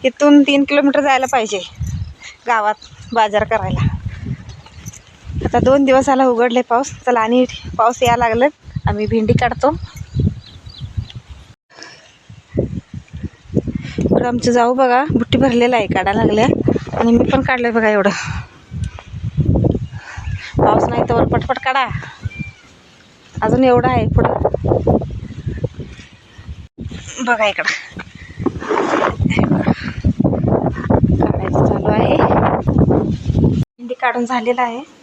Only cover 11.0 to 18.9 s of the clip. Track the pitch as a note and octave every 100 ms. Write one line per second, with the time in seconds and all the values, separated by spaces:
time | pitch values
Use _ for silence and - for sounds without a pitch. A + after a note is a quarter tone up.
11 | - - - - - - _ - - -
12 | _ _ _ - _ - - - - -
13 | - - - _ - - - - - -
14 | - - B3 A#3+ B3 A#3+ A#3+ B3+ C4 B3
15 | D4+ A#3 A#3 B3 C4+ A#3+ A#3+ A#3+ G3 F#3+
16 | F#3 G#3 A3+ G#3 B3 - - - - -
17 | A#3 A#3 - C4+ C4 B3+ A#3+ A3+ A3 G#3
18 | G3 F3 - - - - - - -